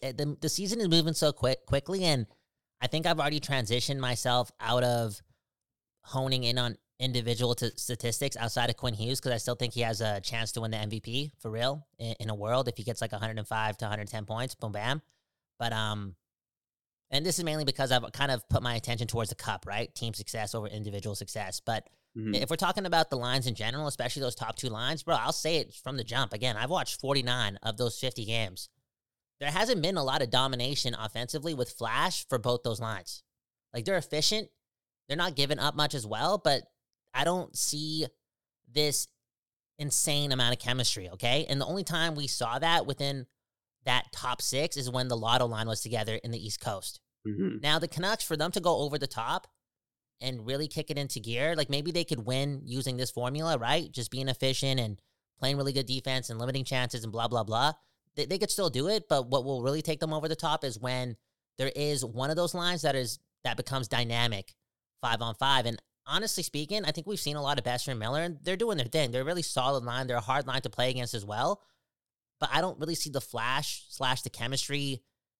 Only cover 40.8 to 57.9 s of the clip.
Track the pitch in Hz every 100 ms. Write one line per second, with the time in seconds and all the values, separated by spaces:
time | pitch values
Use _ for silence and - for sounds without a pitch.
40.8 | 120 - 90 92 120 139 - 139 139 190
41.8 | 180 170 165 151 139 - 117 131 165 170
42.8 | 131 135 139 139 127 _ _ _ _ _
43.8 | 127 123 - - 127 123 - 131 165 143
44.8 | 123 127 127 113 110 123 123 110 113 107
45.8 | 113 113 107 110 117 117 104 - - 98
46.8 | - - _ _ 110 104 190 110 143 156
47.8 | 120 - 185 220 - 151 165 190 170 131
48.8 | 143 147 139 - 117 175 - _ _ _
49.8 | _ _ _ _ 127 127 110 139 151 156
50.8 | 151 143 139 - 117 117 151 160 139 139
51.8 | 156 175 165 139 107 131 143 139 139 127
52.8 | 131 123 127 - 123 147 160 139 117 156
53.8 | - - 117 127 135 127 135 135 135 131
54.8 | 110 98 _ _ _ _ 131 143 139 135
55.8 | 120 131 135 131 117 113 123 135 131 131
56.8 | 123 120 110 113 117 117 107 110 143 156
57.8 | _